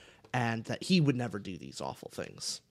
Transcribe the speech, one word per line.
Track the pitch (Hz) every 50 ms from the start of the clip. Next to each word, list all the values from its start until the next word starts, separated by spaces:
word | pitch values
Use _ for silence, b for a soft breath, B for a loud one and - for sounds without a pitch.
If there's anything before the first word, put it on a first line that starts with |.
| b b b b b -
and | - 127 120 113 113 113 113
that | - 113 -
he | - - 185 175
would | 147 139 127
never | 123 123 110 - 104
do | - 95 90
these | - - 67 67 -
awful | 67 65 - - - -
things. | - - - - - - - - - - - _